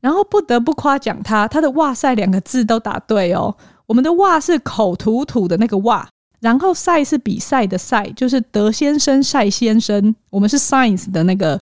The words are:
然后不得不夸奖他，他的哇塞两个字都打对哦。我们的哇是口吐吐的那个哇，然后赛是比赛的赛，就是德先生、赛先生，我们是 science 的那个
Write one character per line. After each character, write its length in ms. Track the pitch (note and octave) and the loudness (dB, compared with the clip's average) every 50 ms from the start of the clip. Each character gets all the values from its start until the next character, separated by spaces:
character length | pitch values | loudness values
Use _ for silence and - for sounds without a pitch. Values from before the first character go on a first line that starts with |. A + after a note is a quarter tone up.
然 120 | - B3 D4+ | 0 0 0
后 100 | F#4+ G#4 | 0 0
不 200 | - - G#4 E4+ | 0 0 -2 0
得 180 | - B3 A#3+ | 2 0 0
不 140 | A#3 C#4 D#4+ | 0 0 -2
夸 240 | - - D4 C4+ C#4 | -2 0 0 0 0
奖 240 | - - - - G3+ | -2 -6 -8 -8 -6
他， 260 | - A3 G#3+ G#3 G#3+ | -2 0 0 0 0
他 120 | - D4+ D#4+ | 0 0 0
的 80 | D4 | 0
哇 240 | C4 D4 D#4+ C#4+ B3+ | 2 0 0 0 -2
塞 200 | - - C#4 B3+ | -2 0 0 0
两 160 | G#3+ G3+ - | 2 2 0
个 100 | F#3 F#3+ | 0 0
字 220 | - - - B3+ A#3+ | -2 -4 -2 -2 0
都 160 | G#3+ A#3 A3+ | 0 0 -2
打 200 | A3+ G#3 - - | -2 -6 -8 -8
对 340 | - _ A3 G#3 F#3+ F3 F3+ | -4 _ -2 0 0 0 0
哦。 240 | - - - G#3 _ - - _ _ _ | 0 -2 -4 -6 _ -14 -20 _ _ _
我 80 | _ A3+ | _ 0
们 80 | A#3+ C4 | 2 2
的 100 | D#4 F4 | 2 2
哇 260 | E4+ G4 G4 F4 D#4 | 2 4 4 2 0
是 180 | C#4+ - F4 D4 | 2 0 0 0
口 360 | - - - - A3+ F#3 F3 | 0 -4 -2 -2 0 0 0
吐 280 | - - A3 A3 A#3+ C#4 | -2 -2 0 0 0 -2
吐 220 | - - B3 G3 | -2 -2 -2 0
的 100 | F3 F3 E3+ | 0 0 0
那 80 | A3 | 0
个 100 | A#3 - G3 | 0 0 0
哇， 300 | G3 A#3 A3+ F#3+ - - _ _ _ _ _ _ | 0 2 0 0 -2 -8 _ _ _ _ _ _
然 180 | - A3+ A#3 C4+ | 0 2 2 2
后 140 | D#4+ F#4+ F4+ | 2 2 0
赛 320 | - - - E4+ D#4+ C#4+ | 0 0 0 2 2 2
是 140 | - - D4 | 0 -2 -2
比 200 | - A3 G3 - | -2 -2 -4 -4
赛 280 | - - - C4 A3+ | -4 -2 0 0 0
的 100 | F#3+ F#3 | 0 -2
赛， 340 | F3+ - - - - G3 - G#3+ | -6 -6 -2 -2 -2 -2 -4 -6
就 120 | - C4 B3+ | -4 -2 0
是 120 | A#3+ C4 | 0 0
德 320 | A3+ _ _ G#3+ G#3 G#3+ A3 | -2 _ _ 0 0 0 0
先 260 | - D#4 C#4+ D4 D4+ | 0 0 0 0 0
生、 240 | - - C4+ C4+ C#4 | 0 2 2 2 2
赛 280 | - - C#4+ A3 G3+ | 2 0 0 0 0
先 280 | G3 - B3 A3+ A3 A3+ | 0 0 0 2 2 2
生， 360 | A3 - G#3 G3+ G3+ G#3+ A3 _ _ _ | 2 2 0 2 2 0 0 _ _ _
我 100 | - G3+ | -2 0
们 80 | G3+ G#3 | 0 0
是 100 | - C#4 | 0 0
science 520 | - - - C4+ C4 A#3 G3+ F#3 - - | -2 0 0 2 2 2 0 -2 -4 -6
的 120 | F#3+ E3+ D#3+ | -2 0 2
那 120 | F3+ F#3 | 2 2
个 240 | F#3+ F#3+ D#3+ C#3+ - _ | 0 0 -2 -2 -4 _